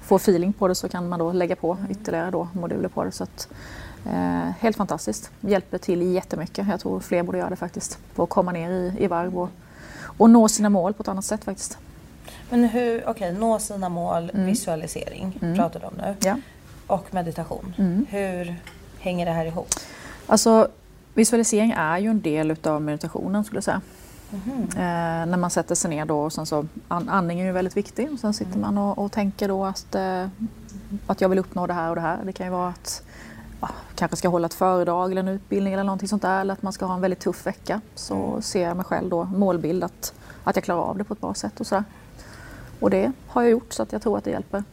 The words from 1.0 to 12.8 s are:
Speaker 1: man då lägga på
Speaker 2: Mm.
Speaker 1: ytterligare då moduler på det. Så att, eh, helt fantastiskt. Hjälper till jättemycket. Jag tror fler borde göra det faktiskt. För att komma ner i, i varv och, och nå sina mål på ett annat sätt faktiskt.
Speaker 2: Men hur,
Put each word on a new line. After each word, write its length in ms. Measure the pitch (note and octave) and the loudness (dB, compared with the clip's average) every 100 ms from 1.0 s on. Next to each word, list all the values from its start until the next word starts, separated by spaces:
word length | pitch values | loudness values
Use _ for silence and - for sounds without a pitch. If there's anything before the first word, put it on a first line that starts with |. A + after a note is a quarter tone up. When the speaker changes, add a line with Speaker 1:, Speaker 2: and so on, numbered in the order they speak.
| F3 | -4
Speaker 1:
man 100 | F3 | -2
då 140 | E3 | 0
lägga 240 | F3+ F3 F#3 | 2 0 0
på 160 | E3 | -2
Speaker 2:
Mm. 180 | F#3 G3 | -2 -4
Speaker 1:
ytterligare 400 | G3+ G#3+ E3 F3 | -6 -4 -2 -2
då 180 | F3+ F3 | -2 -4
moduler 360 | F3+ E3+ - F3+ | -4 -4 -2 -2
på 160 | - | -2
det. 80 | F#3 | -4
Så 120 | - | -4
att, 240 | F#3 - - - - - - - - | -10 -10 -14 -14 -16 -14 -14 -12 -4
eh, 440 | - - - E3+ F3+ | -2 0 0 -2 0
helt 160 | A3+ G#3+ | 0 0
fantastiskt. 540 | G3+ D#3 - G#3+ - - | -2 -2 -4 -6 -10 -8
Hjälper 380 | G3 G3+ - F3+ | 0 0 0 -6
till 240 | - F3 | 0 2
jättemycket. 640 | F3+ F3+ - - E3 - G3 | 2 0 -2 -6 -4 -4 -2
Jag 120 | F3+ | -2
tror 200 | F#3 F#3+ | -2 -4
fler 220 | - F3 | 0 0
borde 160 | F3 F3+ | 0 -2
göra 120 | F3 | -2
det 60 | F3+ | -4
faktiskt. 420 | F3 G#3+ - - - | -6 -6 -8 -10 -10
För 80 | - | -2
att 60 | E3+ | 2
komma 220 | - F#3 | 4 2
ner 180 | F3 E3 | 0 -2
i, 220 | F#3 F3+ F#3 | -2 -2 0
i 80 | G3 | 0
varv 320 | E3+ F3+ F3+ | 2 0 -2
och, 100 | F3 - - - - - - - | -4 -6 -20 -20 -18 -16 -14 8
och 120 | A3+ | 12
nå 180 | A#3 G#3+ | 12 10
sina 200 | - G#3 | 6 4
mål 240 | G3+ D#3+ | 4 2
på 80 | G#3 | -2
ett 60 | - | -4
annat 160 | F#3+ | -6
sätt 200 | G3+ G#3+ | -4 -4
faktiskt. 340 | - G3 - - - - - - - - - | -4 -8 -10 -12 -18 -20 -20 -20 -18 -18 0
Speaker 2:
Men 140 | A#3+ | 4
hur, 440 | A#3+ A3+ | 4 4